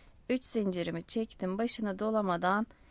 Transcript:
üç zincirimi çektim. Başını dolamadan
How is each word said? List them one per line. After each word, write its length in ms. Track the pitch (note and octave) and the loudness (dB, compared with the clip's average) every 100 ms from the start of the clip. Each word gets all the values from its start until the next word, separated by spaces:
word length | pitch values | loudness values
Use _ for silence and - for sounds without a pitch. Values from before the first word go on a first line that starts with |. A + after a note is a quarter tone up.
| - - - | -20 -20 -4
üç 140 | B3+ | -2
zincirimi 600 | - A#3 G3 F3+ F3 E3 - | 0 -2 0 0 -2 -4 -4
çektim. 520 | - A3+ - F#3 F#3+ | -4 -4 -4 -4 0
Başını 400 | A#3 - G#3+ F#3+ | 0 0 -2 0
dolamadan 680 | G#3+ A3 G3+ F3 F3+ G3 A3+ - - | 0 2 2 2 2 2 0 -6 -20